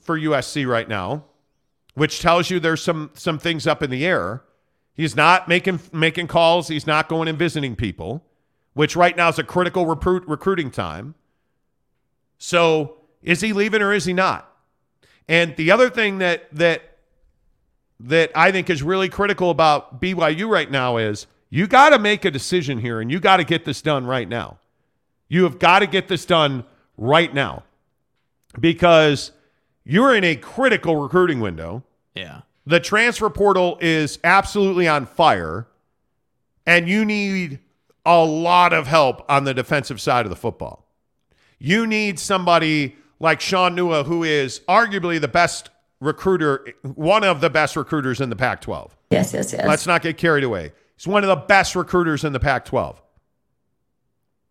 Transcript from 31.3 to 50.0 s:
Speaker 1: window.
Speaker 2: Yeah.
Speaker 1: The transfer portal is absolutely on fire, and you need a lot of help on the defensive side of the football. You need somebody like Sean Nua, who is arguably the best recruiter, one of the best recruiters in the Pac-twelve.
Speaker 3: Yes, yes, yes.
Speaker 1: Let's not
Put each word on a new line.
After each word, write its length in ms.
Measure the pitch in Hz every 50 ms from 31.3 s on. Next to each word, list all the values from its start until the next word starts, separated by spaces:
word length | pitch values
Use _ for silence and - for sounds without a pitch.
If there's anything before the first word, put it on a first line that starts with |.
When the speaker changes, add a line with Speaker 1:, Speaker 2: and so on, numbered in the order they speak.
| 151 123
Speaker 1:
window. 440 | 110 98 85 80 80 82 87 120 - _ _ _ _ _ -
Speaker 2:
Yeah. 260 | 95 92 78 69 - - _ _ _ -
Speaker 1:
The 140 | 135 160 170
transfer 480 | 170 - 196 214 226 240 - - 220 208
portal 500 | 214 - 202 208 233 190 180 175 156 -
is 380 | 170 165 160 160 151 143 - - -
absolutely 640 | 170 185 196 196 - - 208 196 190 185 180 175 165
on 160 | 151 143 127
fire, 640 | - _ - 165 147 117 92 85 80 80 98 117 _ _ _ _ _ _ _ _ _ _ _ _ _ _ _ _ _ _ _ -
and 220 | 165 170 175 170 175
you 160 | 196 214 220
need 540 | 208 214 208 202 196 196 190 180 151 135 - _ _ _ _ _ _ _ _ -
a 180 | 160 175 170 160
lot 480 | 160 151 160 170 170 175 180 175 175
of 140 | 170 160 147
help 380 | 123 160 160 147 127 110 - - -
on 160 | 143 139 139
the 80 | 135
defensive 480 | 131 131 123 - 165 143 - - 127 98
side 240 | - 147 131 123 117
of 60 | 101
the 60 | 85
football. 500 | - - 113 - - 78 60 - - _ _ _ _ _ _ _ _ _ _ _ _ _ _ _ -
You 280 | - 139 190 220 226
need 320 | 220 220 214 214 208 185 -
somebody 800 | - - 196 185 180 175 170 165 160 156 156 151 143 127 - _ _ _ _ -
like 220 | 151 160 160 156
Sean 360 | - - 190 185 185 180 175
Nua, 300 | 180 180 175 160 151 139
who 180 | 147 170 170 165
is 360 | 160 151 147 135 127 - -
arguably 600 | _ - 185 220 233 214 196 190 170 175 170 160
the 80 | 147 131
best 400 | 113 175 175 160 - - - - _ _ _ _ _ -
recruiter, 760 | - - - - - 190 190 175 156 147 139 135 - 113 - _ - 135 135
one 300 | 151 151 170 202 220 208
of 180 | 190 175 139
the 80 | 147 160
best 260 | 135 160 151 - -
recruiters 440 | 160 135 - 160 151 131 131 120 117
in 100 | 139 123
the 60 | 113
Pac-twelve. 600 | 98 127 120 98 - - - 95 69 - - _ _ _ -
Speaker 3:
Yes, 240 | - - 190 - -
yes, 180 | - - -
yes. 140 | - - -
Speaker 1:
Let's 200 | - 151 151 -
not 140 | 175 175 165